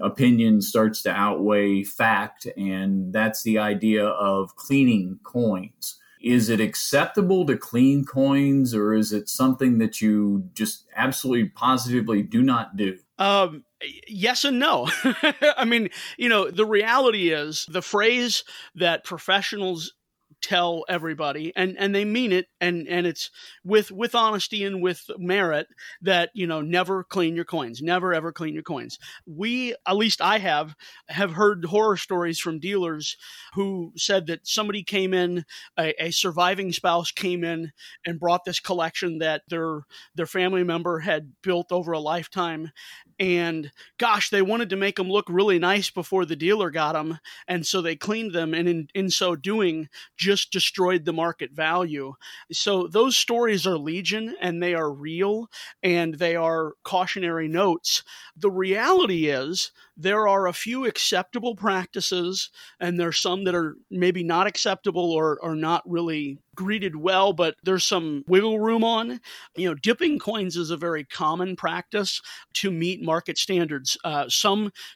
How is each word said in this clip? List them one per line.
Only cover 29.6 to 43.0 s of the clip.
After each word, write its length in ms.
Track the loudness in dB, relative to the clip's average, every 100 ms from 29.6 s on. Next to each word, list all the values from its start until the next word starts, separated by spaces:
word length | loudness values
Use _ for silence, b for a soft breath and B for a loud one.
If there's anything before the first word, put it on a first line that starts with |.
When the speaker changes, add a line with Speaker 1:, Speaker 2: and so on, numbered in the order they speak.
| -4 -6 -2
Speaker 2:
at 100 | 2
least 240 | 2 2
I 180 | 2 2
have, 360 | 2 0 -2 -10 B B -10
have 240 | -4 -2
heard 320 | 4 4 4
horror 320 | 0 2 4 2
stories 420 | -2 -2 -2 -2
from 220 | -4 -4
dealers 560 | -2 -2 -2 -4 -8 -10 B B B
who 380 | -4 -2 -2 -6 -6
said 300 | 0 0 0
that 180 | -6 -4
somebody 360 | -2 -2 -4
came 300 | -2 -2 2
in, 320 | 2 2 -2 -6 B B -2
a, 140 | -2 -2
a 80 | -2
surviving 640 | -2 -2 2 2 2 -2
spouse 380 | -2 0 0 -2
came 320 | -4 -4 -2
in 300 | -4 -4 -8 B B B -10
and 140 | -2
brought 240 | 0 0
this 160 | 0 -6
collection 580 | -4 -2 -2 -2 -4 -2
that 240 | -2 -2 -4
their, 320 | -4 -4 -6 -10 B B
their 120 | -6 -4
family 360 | 0 2 2
member 380 | 0 0 -2 -2
had 320 | 0 -2 -4 _
built 300 | -2 -2 0
over 200 | -2 -2
a 80 | -4
lifetime. 720 | -2 -4 -4 -4 -4 -4 -10 B B B